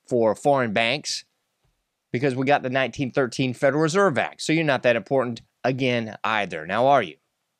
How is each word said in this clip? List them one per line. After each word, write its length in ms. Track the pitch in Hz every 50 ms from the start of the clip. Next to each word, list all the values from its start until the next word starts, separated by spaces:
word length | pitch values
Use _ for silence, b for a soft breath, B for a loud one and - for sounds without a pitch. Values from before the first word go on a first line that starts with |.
| _
for 300 | - 127 120 113 110 98
foreign 360 | - - 147 139 135 123 113
banks 520 | 95 113 117 117 131 151 - - - - - _ _ _ _ _ _ _ _ _ _ _ _ _ _ _ _ _
because 220 | - 120 135 143 123
we 100 | 131 135
got 180 | 135 143 -
the 80 | 113 127
nineteen 400 | 127 135 131 120 - - 139 120
thirteen 440 | - 147 131 117 - - 135 127 120
Federal 280 | - 147 139 131 156
Reserve 360 | 160 156 151 202 202 185 131 110
Act, 240 | 92 76 71 -
so 100 | - -
you're 100 | 156 165
not 200 | 160 147 131 123
that 120 | - 123 117
important 460 | 113 - - 139 135 117 123 117 - - _ _ _ -
again 520 | 123 135 127 135 123 123 117 113 107 101 -
either. 440 | - 104 110 107 101 90 87 80 78
Now 200 | 85 98 113 127
are 160 | 139 143 131
you? 140 | 104 80 73 - _ _ _ _ _ _ _